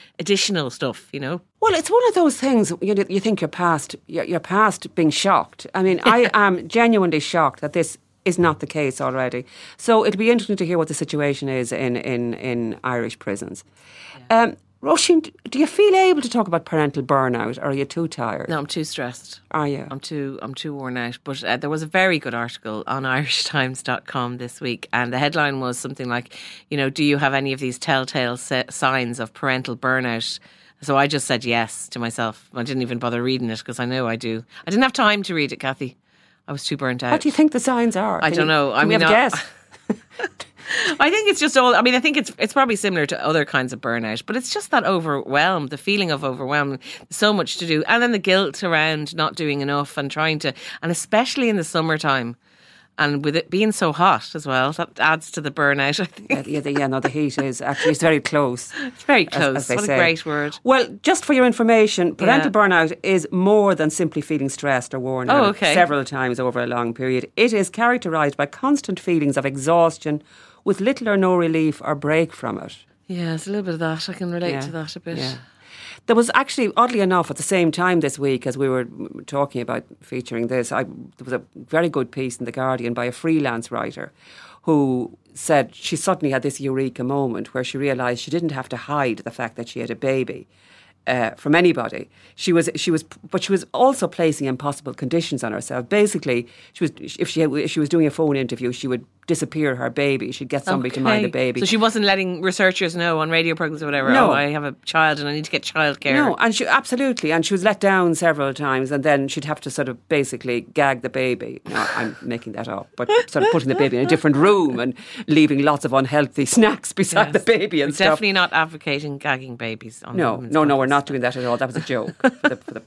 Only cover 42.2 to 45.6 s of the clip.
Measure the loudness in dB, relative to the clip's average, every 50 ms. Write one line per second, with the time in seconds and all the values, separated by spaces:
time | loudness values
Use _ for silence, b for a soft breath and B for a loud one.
42.2 | -2 -2 -4 -4 -4 0 2 2 2 2 2 0 0 0 0 0 0 0 -2 -2
43.2 | 0 0 2 2 2 0 0 -2 -2 -2 -6 -6 -4 -4 -2 -2 -2 -4 -6 -6
44.2 | -6 -4 -4 -4 -4 -4 -6 -6 -4 0 0 0 2 2 0 0 0 -2 -4 -4
45.2 | -2 0 2 2 2 2 2 0